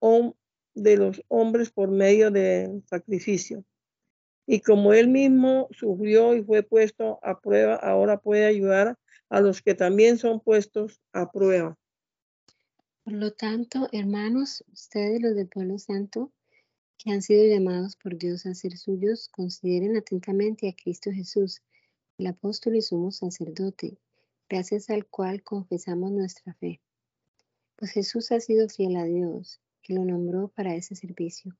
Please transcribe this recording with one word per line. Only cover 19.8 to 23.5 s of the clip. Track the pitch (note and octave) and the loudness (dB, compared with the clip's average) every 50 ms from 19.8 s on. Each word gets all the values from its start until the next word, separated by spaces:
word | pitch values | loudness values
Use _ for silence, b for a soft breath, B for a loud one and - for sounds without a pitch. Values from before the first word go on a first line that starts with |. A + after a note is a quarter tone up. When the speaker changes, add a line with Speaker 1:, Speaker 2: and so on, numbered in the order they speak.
| F#3 G3+ A3+ G#3+ | 0 -2 -2 -4
Speaker 2:
atentamente | G#3 - G3 F3+ F3+ - G3 G3 G3+ G#3+ A3 - - | -4 -6 -8 -8 -6 -4 -2 -2 -2 -2 -4 -4 -6
a | F#3+ F#3 | -8 -8
Cristo | _ - E3+ F3 - - G3+ | _ -10 -10 -10 -8 -8 -8
Jesús, | G3 G3 F3+ - - G#3 G3 F#3+ - - _ _ _ _ _ _ _ _ _ _ _ | -8 -8 -8 -6 -2 -2 -2 -2 -4 -12 _ _ _ _ _ _ _ _ _ _ _
el | - F#3+ F#3 | -10 -8 -8
apóstol | F3 _ - G3+ G#3+ - - A#3 A3 | -8 _ -8 -8 -8 -6 -4 -2 -2
y | A3 | -2
sumo | G#3+ - F#3 E3+ F3 F#3+ | -2 -2 -4 -4 -4 -4
sacerdote, | G3+ - - F3+ F3+ - E3+ D3 | -6 -8 -10 -10 -8 -8 -12 -12